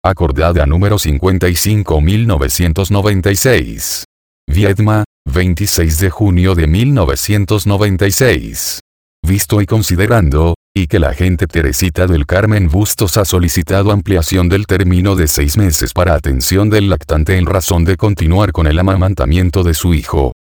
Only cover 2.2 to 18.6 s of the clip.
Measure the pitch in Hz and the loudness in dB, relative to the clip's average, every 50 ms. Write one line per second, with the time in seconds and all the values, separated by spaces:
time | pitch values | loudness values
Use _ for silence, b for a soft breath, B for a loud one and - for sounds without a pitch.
2.2 | 117 113 95 71 69 67 - - 90 85 80 90 98 87 101 101 95 104 101 95 | 2 0 0 0 -2 -2 -2 0 0 0 0 -2 0 0 0 0 2 0 0 0
3.2 | 87 101 101 92 - 131 120 85 64 57 55 - - - - - - _ _ _ | 0 0 -2 0 2 2 2 2 0 -4 -8 -10 -10 -8 -10 -10 -12 _ _ _
4.2 | _ _ _ _ _ - 73 95 104 98 101 101 107 107 107 107 104 _ _ _ | _ _ _ _ _ -2 0 2 2 2 2 2 2 2 2 0 -2 _ _ _
5.2 | _ 73 67 87 90 92 87 80 101 101 - - 85 80 78 78 98 92 - - | _ -4 -2 0 0 0 0 -2 -2 -2 0 0 0 0 0 0 0 -2 0 0
6.2 | 110 101 90 87 90 95 95 85 80 76 80 98 120 139 143 123 90 67 69 - | 0 2 2 2 2 2 2 2 2 2 2 2 2 2 2 2 0 0 -2 -4
7.2 | - - 104 104 101 - 107 104 - 104 101 95 107 104 95 82 101 101 95 - | -2 -2 0 -2 0 0 -2 -2 0 0 0 0 0 0 0 0 0 0 0 2
8.2 | 131 120 95 67 57 55 - - - - - - _ _ _ _ _ _ _ _ | 2 2 0 0 -4 -8 -10 -10 -8 -8 -10 -12 _ _ _ _ _ _ _ _
9.2 | - 80 95 104 - - 110 104 101 - 110 110 104 - 85 85 98 107 120 113 | -2 -2 0 0 0 0 0 0 0 0 0 -2 0 0 0 0 0 2 2 2
10.2 | 87 73 71 73 80 85 85 _ _ _ _ 98 92 78 - 98 78 71 71 - | 2 2 2 2 2 0 0 _ _ _ _ -4 -2 0 0 0 0 0 0 0
11.2 | 90 92 90 80 95 80 - 82 76 71 73 - 95 90 80 - 90 92 90 76 | 0 0 0 0 -2 -2 -2 -2 -2 0 -2 -2 -2 -2 -2 -2 0 0 2 0
12.2 | 71 - 87 92 104 110 107 104 95 78 73 95 107 - - - 110 95 - 113 | 0 0 0 0 0 0 2 2 2 2 2 0 0 -2 -2 -2 -2 0 0 -2
13.2 | 98 - - 90 87 120 - 95 82 - 95 98 101 104 104 104 82 - 98 85 | -2 0 0 0 0 0 0 -2 -2 0 0 0 2 2 0 0 0 0 0 0
14.2 | 80 - 92 92 90 87 92 98 104 - 95 92 98 87 87 90 92 101 98 85 | 0 0 0 0 2 2 0 0 0 -2 -2 0 2 2 2 2 2 0 0 0
15.2 | 82 73 - 73 71 73 - 107 104 92 78 - 58 - - - 90 90 78 73 | 0 0 0 0 -2 0 0 0 0 0 0 -2 -4 -4 -2 -2 0 0 0 0
16.2 | - 71 67 64 64 - 92 95 104 107 107 107 101 98 90 78 - - 80 78 | 0 -2 -2 -2 -2 0 0 2 2 2 2 0 0 0 -2 -2 -2 -4 -2 -2
17.2 | 76 - 95 92 87 - 98 95 - - 92 85 82 85 95 85 - 104 101 - | 0 0 0 0 0 0 0 -2 -2 0 0 0 2 0 0 0 0 -2 0 0
18.2 | 85 80 85 98 104 101 80 - | 0 0 2 2 0 0 0 0